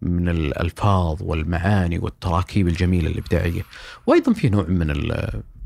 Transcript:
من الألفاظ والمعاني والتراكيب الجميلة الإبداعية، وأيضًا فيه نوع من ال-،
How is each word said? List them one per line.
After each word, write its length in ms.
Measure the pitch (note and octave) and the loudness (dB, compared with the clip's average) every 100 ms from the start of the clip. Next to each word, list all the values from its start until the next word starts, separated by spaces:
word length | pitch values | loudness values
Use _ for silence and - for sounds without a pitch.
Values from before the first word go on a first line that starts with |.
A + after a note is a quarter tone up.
من 280 | F2+ F2 F2 | -2 0 0
الألفاظ 960 | E2+ D2 - E2+ - G#2+ F#2+ F2 D2+ | 0 -2 -2 -4 0 2 2 2 -2
والمعاني 720 | F2+ E2 D#2 F2 G2 G#2 F2 E2+ | -4 -4 -2 0 2 2 2 -2
والتراكيب 680 | D2+ - F2+ E2+ F2 G#2 F2 | -6 -6 -2 -2 0 0 0
الجميلة 400 | E2 F2+ F2+ D#2+ | 2 2 2 0
الإبداعية، 540 | - - E2+ F2+ F2+ - - - - - | -2 -2 0 0 -4 -8 -14 -20 -6 2
وأيضًا 260 | E4 C4+ | 4 4
فيه 160 | A3 A#2+ | 2 2
نوع 160 | G2+ E2+ | 2 2
من 240 | F#2 D#2 | 0 0
ال-، 520 | C#2+ - - - G#2 - - | 0 -2 -2 -4 -6 -10 -14